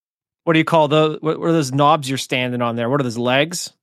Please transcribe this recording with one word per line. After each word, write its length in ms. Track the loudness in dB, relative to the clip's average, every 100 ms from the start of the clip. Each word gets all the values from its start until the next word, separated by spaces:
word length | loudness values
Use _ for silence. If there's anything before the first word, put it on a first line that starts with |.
| _ _ _ _
what 100 | 0
do 60 | 0
you 60 | 2
call 220 | 2 4
those, 280 | 2 2 -2
what, 180 | -4 -2
what 100 | 0
are 40 |
those 180 | 0 0
knobs 340 | 2 4 2 0
you're 100 | -6
standing 420 | -4 -4 -2 -2
on 140 | -4 -2
there? 120 | -2
What 100 | -2
are 40 |
those, 140 | -2 -2
legs?" 560 | 0 0 0 -4 -12 -16